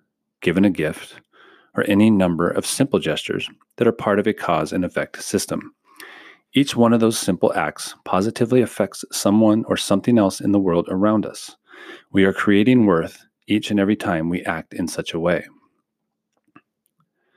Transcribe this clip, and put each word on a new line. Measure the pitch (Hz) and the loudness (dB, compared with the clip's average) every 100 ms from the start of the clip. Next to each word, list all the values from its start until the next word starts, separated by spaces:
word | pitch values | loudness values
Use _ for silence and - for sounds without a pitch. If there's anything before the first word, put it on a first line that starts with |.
| _ _ _ _ | _ _ _ _
giving | - 85 | -2 2
a | 101 | 2
gift, | 82 76 - - - _ _ - _ _ - | 0 -6 -6 -16 -20 _ _ -20 _ _ -4
or | - | 0
any | 101 110 | 4 6
number | 101 92 80 85 | 4 2 0 0
of | - - | -2 -4
simple | - 135 101 | -2 0 0
gestures | 80 76 - - - - _ - | -2 -6 -4 -6 -6 -14 _ 0
that | 117 | 0
are | |
part | - - 101 | 0 0 0
of | 107 | 0
a | |
cause | 101 - 80 78 | -2 -2 -2 -2
and | 92 | -4
effect | 90 - - - | -4 -4 -8 -10
system. | - 98 - - - _ _ _ - - - _ _ | -4 -4 -4 -8 -10 _ _ _ -20 -20 -20 _ _
Each | 131 139 127 | 0 0 2
one | 117 | 2
of | 117 | 4
those | 113 113 | 2 0
simple | - 90 - | -4 0 0
acts | 95 78 - - - | 0 -4 -6 -16 -14
positively | - 92 107 - 113 127 | -2 -2 -2 -2 0 2
affects | 107 - 98 - - | 0 -2 -4 -4 -10
someone | - 104 104 110 110 - | -2 2 4 4 2 0
or | 95 | -4
something | - 98 - 117 | 0 0 2 4
else | 98 - | 2 0
in | 104 | 0
the | 101 | 0
world | 95 85 87 | 2 0 -2
around | 95 104 107 - | -2 0 0 -2
us. | - - - _ - - - _ | -10 -18 -20 _ -20 -20 -20 _
We | 98 | 2
are | 95 | 2
creating | 95 - 101 110 127 104 | 2 2 4 6 6 4
worth | 82 82 - _ _ - | 2 -2 -10 _ _ -4
each | 104 - | -4 0
and | 104 | 0
every | 98 107 | 0 0
time | 104 82 82 | -2 -4 -2
we | 90 | -4
act | - 82 - | -4 -8 -8
in | - 85 | -8 -6
such | - - | -6 -8
a | 85 | -4
way. | 85 85 - _ _ _ _ _ _ _ _ _ _ - _ _ _ _ _ _ _ | -2 -2 -4 _ _ _ _ _ _ _ _ _ _ -20 _ _ _ _ _ _ _